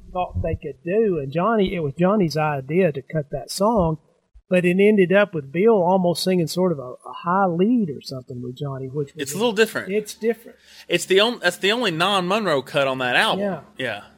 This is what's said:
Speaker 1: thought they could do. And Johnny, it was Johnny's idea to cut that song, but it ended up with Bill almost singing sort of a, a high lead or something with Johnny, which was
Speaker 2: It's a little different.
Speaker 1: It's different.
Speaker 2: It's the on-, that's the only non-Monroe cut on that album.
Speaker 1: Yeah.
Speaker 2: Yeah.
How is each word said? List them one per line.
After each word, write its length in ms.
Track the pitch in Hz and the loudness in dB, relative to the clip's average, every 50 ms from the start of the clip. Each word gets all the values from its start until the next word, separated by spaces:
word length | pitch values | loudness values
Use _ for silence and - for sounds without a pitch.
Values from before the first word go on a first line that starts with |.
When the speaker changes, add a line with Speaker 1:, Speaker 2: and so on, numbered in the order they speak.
| - - - | -10 -10 -6
Speaker 1:
thought 300 | 180 180 - - - - | -6 -6 -4 -4 -4 -4
they 120 | 165 160 | -2 -4
could 260 | - - 151 135 _ - | -4 -6 -10 -12 _ -6
do. 340 | 170 185 220 233 208 180 156 | -2 0 2 2 2 0 -2
And 140 | 139 139 131 | -4 -4 -2
Johnny, 420 | 165 175 214 233 220 196 185 196 | 0 0 2 2 2 2 0 0
it 60 | 180 | -4
was 140 | 160 139 135 - | -4 -4 -2 0
Johnny's 380 | 175 185 208 220 190 160 135 | 2 2 4 2 2 0 0
idea 560 | 156 151 156 147 135 131 135 156 180 196 165 143 | 0 -2 -2 -2 -4 -4 -2 0 2 2 2 0
to 100 | 143 - | -2 -8
cut 280 | - - 160 143 - - | -6 -6 -6 -6 -4 -8
that 180 | 139 123 - | -10 -8 -8
song, 480 | - - 190 214 240 214 175 160 156 - _ _ _ _ _ _ _ - _ - | -4 -2 0 2 2 2 2 0 0 -4 _ _ _ _ _ _ _ -16 _ 0
but 160 | 185 180 175 | 0 2 2
it 140 | 180 175 190 | 2 4 4
ended 340 | 202 208 220 202 185 165 185 | 6 6 6 6 4 4 4
up 220 | 202 208 202 - | 4 2 2 -2
with 160 | 160 139 135 | -8 -8 -6
Bill 320 | 135 170 196 226 226 202 170 | -2 2 4 4 4 4 4
almost 400 | 175 190 190 180 175 165 - - | 4 2 2 2 2 0 0 0
singing 240 | 185 185 180 165 | 0 0 0 0
sort 240 | 147 - 170 185 185 | 0 0 0 0 0
of 80 | 165 139 | 0 -2
a, 40 | 127 127 123 - - | -8 -12 -14 -16 -16
a 80 | 123 123 - - | -16 -14 -10 -4
high 220 | 175 180 196 202 | -2 0 2 2
lead 440 | 185 165 170 185 214 254 240 208 160 | 0 2 2 2 2 2 2 0 -2
or 100 | 131 - | -4 -8
something 400 | - - 139 127 123 - 131 123 | -10 -12 -12 -12 -12 -12 -12 -10
with 160 | 123 123 127 | -10 -10 -10
Johnny, 300 | - 147 143 135 131 135 | -8 -8 -8 -8 -8 -10
which 260 | 131 127 151 143 143 - | -8 -6 -6 -6 -6 -6
was 80 | 156 147 | -10 -10
Speaker 2:
It's 100 | 135 143 | -8 -4
a 20 | |
little 160 | 180 220 247 208 | -2 -2 0 2
different. 400 | 202 226 214 - 131 104 185 190 | 2 0 0 0 -8 -6 -4 -4
Speaker 1:
It's 220 | 214 214 - - | -4 -4 -6 -10
different. 440 | - 214 226 226 220 - - - _ _ _ - - - | -6 -4 -4 -4 -4 -8 -20 -20 _ _ _ -20 -18 -8
Speaker 2:
It's 200 | - - 170 160 | -4 -4 -2 0
the 120 | - 185 190 | 2 4 4
on-, 220 | 208 233 240 - | 4 2 0 0
that's 180 | - 175 170 - | -2 -2 -2 0
the 140 | - 190 214 | 0 0 0
only 180 | 247 247 202 | 2 0 -2
non-Monroe 720 | 160 156 175 196 208 190 180 175 196 226 214 180 151 139 135 | 0 0 0 0 2 0 0 0 0 0 0 0 0 0 -2
cut 240 | - - 151 139 | -2 0 0 0
on 120 | 135 131 131 | 0 0 -2
that 180 | 127 123 127 | -2 0 2
album. 240 | 156 202 220 160 190 | 2 2 2 0 -2
Speaker 1:
Yeah. 200 | 202 202 180 147 - - _ | -2 -4 -6 -6 -12 -16 _
Speaker 2:
Yeah. 280 | - 135 120 107 101 - - _ | -8 -6 -6 -6 -8 -12 -16 _